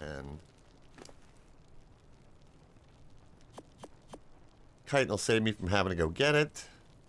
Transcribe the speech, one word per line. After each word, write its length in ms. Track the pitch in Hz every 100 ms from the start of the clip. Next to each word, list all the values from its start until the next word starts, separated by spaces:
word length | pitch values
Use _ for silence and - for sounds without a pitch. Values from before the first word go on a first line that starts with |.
And 380 | 76 71 69 76 - - - - - - - - - - - - - - - - - - - - - - - - - - - - - - - - - - - - - - - - - - - - -
chitin 220 | 139 131
will 100 | 101
save 240 | - 113
me 100 | 110
from 160 | 104 90
having 220 | 101 95
to 60 | 87
go 120 | 80
get 260 | 85 143
it. 320 | 147 147 - - - - -